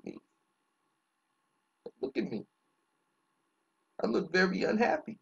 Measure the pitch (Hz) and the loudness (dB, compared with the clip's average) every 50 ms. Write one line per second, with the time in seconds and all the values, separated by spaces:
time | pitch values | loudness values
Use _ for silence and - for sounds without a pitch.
0 | - - - - - _ _ _ _ _ _ _ _ _ _ _ _ _ _ _ | -10 -12 -14 -14 -18 _ _ _ _ _ _ _ _ _ _ _ _ _ _ _
1 | _ _ _ _ _ _ _ _ _ _ _ _ _ _ _ _ _ - - _ | _ _ _ _ _ _ _ _ _ _ _ _ _ _ _ _ _ -20 -10 _
2 | 131 135 - - 101 - 113 101 - - _ _ _ _ _ _ _ _ _ _ | -8 -4 -2 -2 -2 -2 -4 -8 -8 -12 _ _ _ _ _ _ _ _ _ _
3 | _ _ _ _ _ _ _ _ _ _ _ _ _ _ _ _ _ _ _ - | _ _ _ _ _ _ _ _ _ _ _ _ _ _ _ _ _ _ _ -4
4 | - - - - 185 - - 185 190 185 185 185 - - 220 214 233 - 165 - | -2 0 0 0 0 2 2 4 4 4 2 0 0 2 2 4 4 2 2 0
5 | - - 226 - | -2 -8 -14 -14